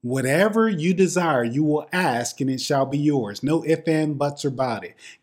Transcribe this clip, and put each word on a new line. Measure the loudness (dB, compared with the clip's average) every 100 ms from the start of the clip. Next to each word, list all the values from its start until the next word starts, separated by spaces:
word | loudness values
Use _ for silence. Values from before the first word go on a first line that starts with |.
whatever | -2 -2 2 2 4 2 2
you | 2 0
desire, | 2 2 2 0 0
you | 0 0
will | 2 0 0
ask | -2 0 0 -4 -4
and | -4
it | -2
shall | -2 0
be | 0 0
yours." | 0 0 -2 -4
No | 0 0
ifs, | 2 0 2
ands, | 0 0 -2
buts, | -4 -2
or | -6
about | -2 -4 -4
it. | -10 -16 -20 -10